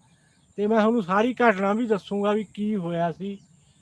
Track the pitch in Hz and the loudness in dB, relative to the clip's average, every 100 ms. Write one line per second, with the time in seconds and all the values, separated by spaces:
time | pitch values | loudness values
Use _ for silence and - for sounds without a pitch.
0 | _ _ _ _ _ - 208 226 214 240 | _ _ _ _ _ -4 0 2 4 2
1 | 170 196 240 233 240 185 196 214 240 202 | 0 0 0 4 4 4 0 0 -2 -2
2 | - 202 202 208 202 - 208 214 170 170 | -4 -4 0 -2 -4 -6 -4 -4 -4 -2
3 | 170 156 196 196 _ _ _ _ | -4 -4 -10 -12 _ _ _ _